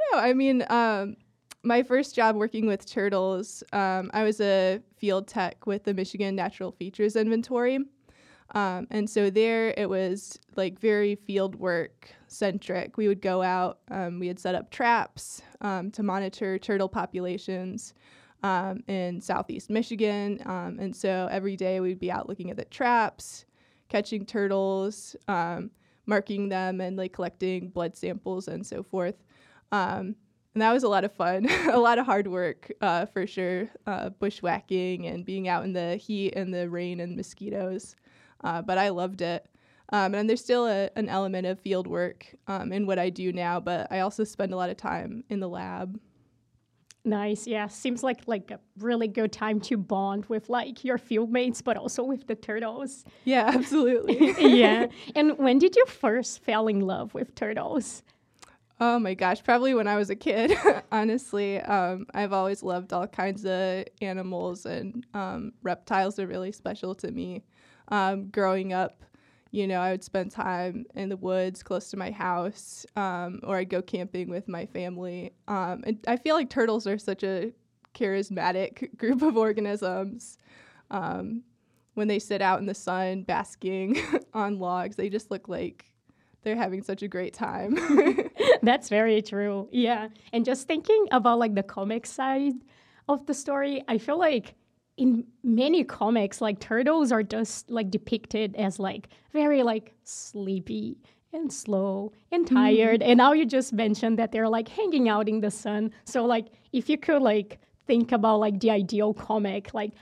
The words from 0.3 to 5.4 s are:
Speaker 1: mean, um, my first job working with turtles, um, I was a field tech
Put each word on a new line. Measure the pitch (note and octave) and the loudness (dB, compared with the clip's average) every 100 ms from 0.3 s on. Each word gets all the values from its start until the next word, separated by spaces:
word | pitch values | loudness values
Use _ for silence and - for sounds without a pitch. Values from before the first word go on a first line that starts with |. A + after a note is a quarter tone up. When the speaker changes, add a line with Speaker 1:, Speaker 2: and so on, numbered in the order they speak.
Speaker 1:
mean, | C4 C4+ B3+ - | 4 4 4 4
um, | A#3 A3+ G#3 G3+ G#3+ _ _ _ - | 4 4 2 -4 -8 _ _ _ -6
my | A#3 A#3+ | 2 2
first | B3 B3+ C#4+ | 4 2 2
job | - A3 G#3+ | 4 4 4
working | A3 A3 A3 | 0 0 0
with | G3 - | 0 -2
turtles, | A3+ G3+ G3 F#3+ F#3 A3 - - | -2 0 2 0 -2 -6 -12 -6
um, | G#3 F#3+ F#3 F#3 | -2 0 0 -2
I | G#3+ | 0
was | G#3+ G#3+ | 0 2
a | G3+ F#3+ F#3 G3 - - | 4 4 4 0 -4 -4
field | G3+ F#3+ G3+ | 0 0 0
tech | A3 | -2